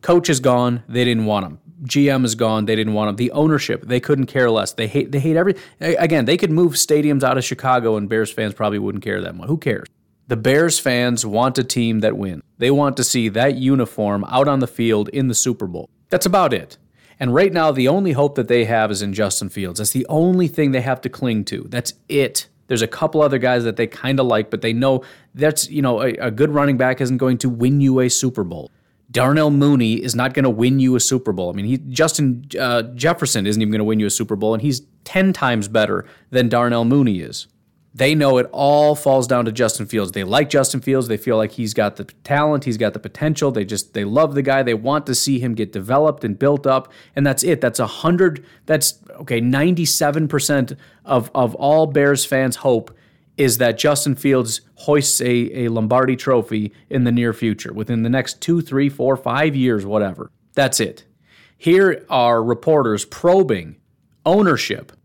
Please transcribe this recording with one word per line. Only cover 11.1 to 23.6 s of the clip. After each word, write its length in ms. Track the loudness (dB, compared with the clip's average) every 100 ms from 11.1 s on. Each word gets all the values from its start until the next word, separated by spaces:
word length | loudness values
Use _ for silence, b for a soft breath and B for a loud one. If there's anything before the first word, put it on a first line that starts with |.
| -2 -2
want 320 | 0 0 0
a 60 |
team 380 | -2 -2 0 0
that 160 | 0 -2
wins. 260 | -6 -10 _ _
They 120 | 0
want 280 | 2 2 0
to 60 |
see 260 | -2 0 -2
that 260 | 0 0 0
uniform 720 | 0 2 0 -2 -2 -2 -2
out 200 | 0 2
on 120 | 0
the 80 | -2
field 420 | -2 0 0 0
in 180 | -2 -2
the 80 | -2
Super 300 | -2 -4 -6
Bowl. 240 | -10 -14 _ _
That's 160 | -2 2
about 280 | 2 2
it. 240 | 0 -6 -20 _ b b b
And 140 | 0
right 200 | 2 2
now, 180 | 2 2
the 160 | 2 2
only 240 | 2 0
hope 240 | 0 0 0
that 120 | 0
they 180 | 2 2
have 260 | 2 0
is 100 | -2
in 120 | -4
Justin 360 | -2 -2 -2 -6
Fields. 300 | -8 -8 -6
That's 120 | -4
the 140 | -4 -2
only 400 | 0 2 2 0
thing 240 | 0 0
they 100 | 0
have 200 | -2 -4
to 80 | -6
cling 360 | -6 -4 -2 -4
to. 200 | -8 -8
That's 240 | -8 -8 -12 _
it. 380 | -2 0 -4 -10 _ _
There's 140 | -2
a 60 | -2
couple 340 | -2 -2 2
other 160 | 2 2
guys 260 | 2 0